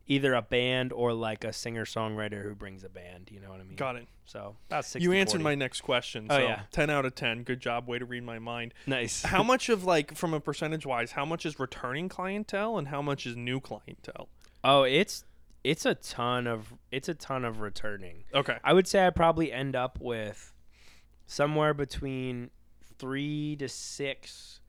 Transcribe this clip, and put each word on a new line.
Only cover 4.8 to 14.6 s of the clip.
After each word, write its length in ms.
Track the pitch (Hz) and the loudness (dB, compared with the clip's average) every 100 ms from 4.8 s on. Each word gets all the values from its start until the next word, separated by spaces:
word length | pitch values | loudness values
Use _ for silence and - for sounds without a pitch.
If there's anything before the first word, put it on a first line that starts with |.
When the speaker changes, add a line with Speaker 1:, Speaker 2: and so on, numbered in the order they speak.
| 135 - | -4 0
Speaker 2:
You 160 | 175 | 4
answered 100 | 190 | 4
Speaker 1:
sixty 80 | 190 175 | 4 2
forty. 60 | |
Speaker 2:
my 100 | 156 | 2
next 260 | 143 131 - | 0 -2 -4
question. 460 | - 123 - 117 107 | 0 0 0 -8 2
Speaker 1:
Oh, 80 | 143 | 2
Speaker 2:
So 100 | 127 | 4
Speaker 1:
yeah. 160 | 104 101 | 0 -4
Speaker 2:
ten 200 | - 151 | 0 2
out 160 | 147 131 | 2 0
of 80 | |
ten. 280 | - 127 113 | -2 -2 -2
Good 180 | 120 127 | -4 -4
job. 280 | 123 120 123 | -2 -4 -4
Way 100 | 120 | -6
to 60 | |
read 180 | 123 123 | -6 -8
my 160 | 120 113 | -8 -10
mind. 360 | 117 120 117 - - | -8 -6 -8 -8 -2
Speaker 1:
Nice. 360 | 131 113 - | 0 0 -2
Speaker 2:
How 200 | 151 185 | 0 2
much 280 | 220 262 - | 4 4 4
of, 140 | 214 | 2
like, 300 | 180 165 143 | 4 4 4
from 200 | 151 170 | -2 -2
a 60 | 156 | -2
percentage 440 | 151 143 156 156 | -2 -4 -2 -4
wise, 280 | 143 120 117 | -2 0 0
how 120 | - | -2
much 220 | 143 165 165 | -2 -2 -4
is 120 | 143 | -4
returning 520 | 131 - 123 135 185 | -6 -4 -6 -4 -6
clientele 680 | - 185 202 214 196 214 214 | -4 -4 -4 -4 -2 -2 -2
and 120 | 139 | -2
how 120 | 147 | -2
much 240 | 143 139 127 | -2 -2 -4
is 80 | |
new 260 | 120 120 131 | -6 -2 -4
clientele? 680 | - 107 - - - - - - - - | -4 -12 -12 -16 -14 -12 -14 -18 -20 -2